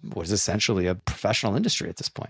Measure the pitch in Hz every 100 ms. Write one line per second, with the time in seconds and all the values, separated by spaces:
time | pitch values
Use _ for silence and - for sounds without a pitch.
0 | 107 - 85 101 - 107 - 98 90 90
1 | - - 104 113 110 113 226 - - -
2 | - -